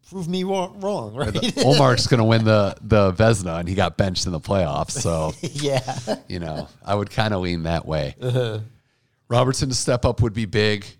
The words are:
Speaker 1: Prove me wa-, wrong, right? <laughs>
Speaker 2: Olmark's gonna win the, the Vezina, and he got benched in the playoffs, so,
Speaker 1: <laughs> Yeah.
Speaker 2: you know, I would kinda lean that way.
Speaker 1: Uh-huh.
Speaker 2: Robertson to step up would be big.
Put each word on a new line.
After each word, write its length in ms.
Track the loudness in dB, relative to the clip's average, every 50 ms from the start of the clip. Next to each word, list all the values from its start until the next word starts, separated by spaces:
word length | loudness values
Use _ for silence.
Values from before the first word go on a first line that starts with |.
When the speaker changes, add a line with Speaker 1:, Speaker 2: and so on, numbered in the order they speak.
| _ _
Speaker 1:
Prove 180 | -10 -8 -6 -4
me 140 | -2 -2 -2
wa-, 300 | -2 -2 -2 -2 -4 -8
wrong, 380 | -8 -6 -4 -4 -4 -6 -8 -6
right? 180 | -4 -4 -2 -2
<laughs> 240 | -2 -2 -2 0 2 4
Speaker 2:
Olmark's 440 | 4 6 6 6 4 4 2 2 2
gonna 160 | 4 4 6
win 200 | 6 6 4 6
the, 300 | 6 6 6 4 2 -2 -6 0
the 300 | 2 4 6 6 4 4
Vezina, 480 | 4 4 4 4 2 0 -4 -6 -6
and 80 | -4 -2
he 60 | 0
got 200 | 0 0 0 2
benched 300 | 0 -2 0 0 -4 -4
in 60 | -4 -4
the 80 | -6
playoffs, 500 | -4 -2 0 0 0 0 -2 -4 -4 -4
so, 420 | -6 -4 -2 -2 -2 -2 -2 -4 -6
Speaker 1:
<laughs> 40 | -8
Yeah. 760 | -10 -10 -8 -6 -4 -2 -2 -2 -4 -4 -10 -8 -6 -6 -8 -8 -8 _
Speaker 2:
you 120 | -10 -8
know, 280 | -8 -8 -8 -10 -10 -14 _ _ _
I 100 | -4 -2
would 140 | -2 -2 -4
kinda 280 | -2 -2 -2 0 0 -2
lean 240 | -2 -2 -4 -4 -2
that 240 | -2 -4 -4 -4
way. 300 | -4 -4 -4 -4 -4 -8 _
Speaker 1:
Uh-huh. 380 | -6 -4 -2 -2 -2 -4 -4 -8 -10 -12 _ _ _ _ _ _ _ _ _ _ _ _
Speaker 2:
Robertson 400 | 0 2 2 2 0 -2 -2 -4
to 60 | -2
step 300 | -4 0 0 0 0 0
up 160 | 0 0 2
would 140 | 0 -2 0
be 120 | -4 -6
big. 380 | -2 0 0 2 2 0 -2 -6 -14 -20 _